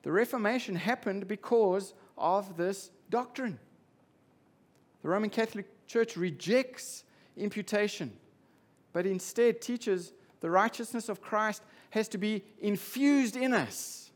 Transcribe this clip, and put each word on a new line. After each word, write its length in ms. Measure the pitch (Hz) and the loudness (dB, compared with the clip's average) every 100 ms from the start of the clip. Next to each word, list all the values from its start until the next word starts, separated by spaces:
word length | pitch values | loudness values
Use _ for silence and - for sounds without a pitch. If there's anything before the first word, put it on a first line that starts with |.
The 80 | - | 2
Reformation 640 | 180 240 254 208 254 - 175 | 2 2 0 0 0 -2 -2
happened 520 | 185 254 214 196 190 | -2 -2 -2 -4 -4
because 640 | 208 - 233 208 185 190 - - - | -8 2 6 6 4 -2 -16 -20 -2
of 400 | 156 196 196 170 | 2 2 0 -2
this 340 | 180 190 - _ - | -2 -2 -10 _ -2
doctrine. 480 | 233 247 - 254 135 - _ _ _ _ _ _ _ _ _ _ _ _ _ | -2 -2 -6 -6 -6 -14 _ _ _ _ _ _ _ _ _ _ _ _ _
The 80 | 147 | -2
Roman 180 | 190 214 | 0 0
Catholic 580 | 226 220 202 190 - - | -2 -2 -4 -12 -20 -2
Church 300 | 233 226 175 | 0 0 0
rejects 880 | 180 143 160 247 254 - - - _ _ _ - | -4 -4 2 2 2 -8 -14 -14 _ _ _ -8
imputation, 760 | 208 208 196 208 208 - 131 98 _ _ _ _ _ _ _ | -6 -4 -2 0 0 -2 -10 -10 _ _ _ _ _ _ _
but 100 | 170 | -2
instead 560 | 185 185 - - 240 233 | 0 -2 -4 4 4 4
teaches 540 | - 240 - 185 175 - _ _ | -4 -4 -2 -2 -4 -18 _ _
the 100 | 165 | 4
righteousness 600 | 180 226 - 226 240 220 | 4 4 0 -6 -6 -6
of 100 | 185 | -8
Christ 420 | - 214 214 202 - - - | -2 0 0 -4 -12 -20 -4
has 180 | 220 214 | -2 -2
to 100 | 196 | -2
be 240 | 208 214 - - | -2 -2 -6 -4
infused 760 | 208 202 - 247 277 285 240 247 | -2 -2 -4 2 4 6 4 0
in 160 | 254 | 2
us. 580 | 233 120 - - - - | 2 0 -6 -10 -14 -18